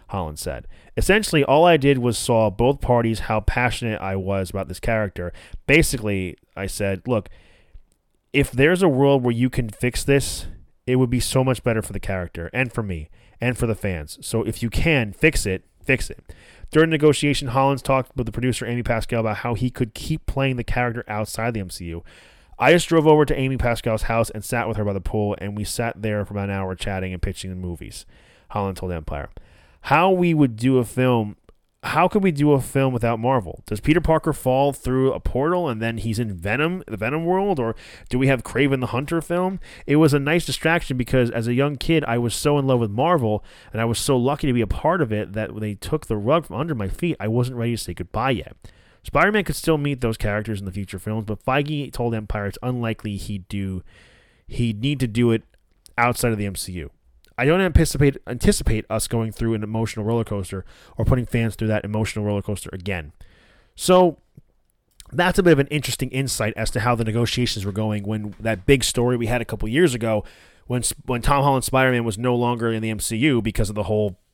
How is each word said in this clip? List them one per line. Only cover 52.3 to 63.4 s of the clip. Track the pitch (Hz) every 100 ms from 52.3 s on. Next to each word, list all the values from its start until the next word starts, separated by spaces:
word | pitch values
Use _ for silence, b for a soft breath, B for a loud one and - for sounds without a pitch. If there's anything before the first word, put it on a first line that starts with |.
| 107 101
it's | -
unlikely | 123 123 117 110 107 101
he'd | - 101 90
do, | 101 98 92 - b b b b b b
he'd | - 120 104
need | 131 143
to | 127
do | 104 120
it | 113 - _ _ _ _ -
outside | 120 120 120
of | 107
the | 101
M | 92
C | -
U. | 87 69 - _ _ _ -
"I | 131
don't | 175
anticipate, | 185 160 160 135 143 139 -
anticipate | 123 - - - 110 -
us | 110 -
going | 117 113
through | 107 113 110
an |
emotional | 107 113 110 - 107
roller | 120
coaster | 113 104 92 95 - b b b
or |
putting | - 127 117
fans | 120 117 -
through | 110
that | 107
emotional | 98 107 110 -
roller | 104 101
coaster | 98 101 -
again." | 95 90 92 76 - b b